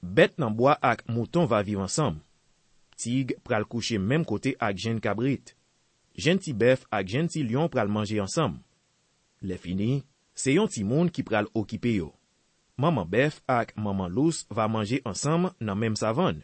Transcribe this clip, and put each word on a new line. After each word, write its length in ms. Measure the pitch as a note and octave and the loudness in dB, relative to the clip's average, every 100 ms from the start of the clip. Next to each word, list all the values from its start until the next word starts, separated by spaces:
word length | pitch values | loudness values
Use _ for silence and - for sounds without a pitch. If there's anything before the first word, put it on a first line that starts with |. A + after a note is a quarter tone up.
Bèt 340 | F2 G2+ G3+ - | -2 4 4 4
nan 160 | A2+ | -2
bwa 240 | G#2+ B2+ D3 | 4 4 6
ak 240 | C3 A2+ - | 4 2 0
mouton 380 | A#2 A2+ E3+ D#3+ | -4 0 2 4
va 140 | A2+ | 4
viv 160 | G2 G2+ | 2 -2
ansanm. 400 | F#2+ - D3 D#2 - _ _ _ _ _ _ - | -2 0 -2 -2 -12 _ _ _ _ _ _ -12
Tig 360 | A#2 B2+ B2+ - | -4 -2 -2 -4
pral 200 | - A2+ | -2 -2
kouche 320 | G#2 A#2 G#2 A2+ | -2 -4 -2 0
menm 300 | F#2+ D3 E3 | 2 0 0
kote 240 | G#2 C3 C3+ | -2 -2 -2
ak 160 | A2 F#2+ | -2 -2
jenn 240 | A2 A2+ | -2 -2
kabrit. 560 | G#2+ G2+ B2+ C#3 - _ _ _ _ _ _ - | -2 -2 0 -2 -6 _ _ _ _ _ _ -4
Jenn 240 | G2+ F#3+ | 0 0
ti 140 | F#3+ A#2+ | -2 2
bèf 300 | A2+ B2+ - | 4 4 0
ak 200 | G#2+ F#2+ | -4 -2
jenn 160 | A2+ E3 | -2 -2
ti 140 | D#3+ | -2
lyon 240 | C3 A#2+ E3 | -2 0 0
pral 220 | B2 G#2 | 0 0
manje 240 | G#2 G#2 G#2+ | 0 0 -2
ansanm. 340 | G2 - C#3+ C2+ - _ _ _ _ _ _ _ | -2 0 0 -2 -12 _ _ _ _ _ _ _
Lè 140 | F#2+ F2+ | -8 -8
fini, 400 | F2 F#2 G#2 C#3 - _ _ | -4 -2 0 -2 -4 _ _
se 220 | - - D3 | -6 2 2
yon 140 | G#3+ | 2
timoun 380 | - G2+ C3+ F3 | 0 0 2 2
ki 120 | - - | 0 -2
pral 220 | G#2+ G#2 | 0 0
okipe 400 | A2+ G2+ G#2+ A#2+ | -2 -4 -4 0
yo. 220 | A2 D#2 - _ _ _ _ _ - | 0 -2 -10 _ _ _ _ _ -2
Manman 280 | D3 D3+ E2+ | 0 0 0
bèf 340 | G2+ C#3+ - - | 2 2 0 -2
ak 260 | B2 A2 - | 0 0 -4
manman 360 | G#2+ G2 F2+ | -2 -2 -2
lous 340 | F#2 D#3 D3+ - | 0 0 0 -6
va 160 | G#2+ A2 | -2 0
manje 340 | A2 G#2 C3 | 0 0 -2
ansanm 460 | - F2+ C#3 E3 F3+ - | -4 -4 0 0 0 -2
nan 160 | A2 G2 | -4 -2
menm 200 | A2+ G#2+ | -2 0
savann. 440 | A2 A#2 F3+ D#2 | -2 0 0 -2